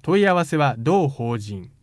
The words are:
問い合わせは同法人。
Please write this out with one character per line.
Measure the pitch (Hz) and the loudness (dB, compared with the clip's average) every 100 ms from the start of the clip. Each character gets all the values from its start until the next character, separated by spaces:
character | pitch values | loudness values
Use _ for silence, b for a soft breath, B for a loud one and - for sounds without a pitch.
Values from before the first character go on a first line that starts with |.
問 | - 196 | 0 2
い | 202 | 4
合 | |
わ | 180 | 2
せ | 165 156 | 0 0
は | 143 117 | 0 0
同 | 120 190 147 | 0 2 0
法 | 135 117 117 | -2 -4 -4
人。 | 104 98 87 _ | -6 -12 -14 _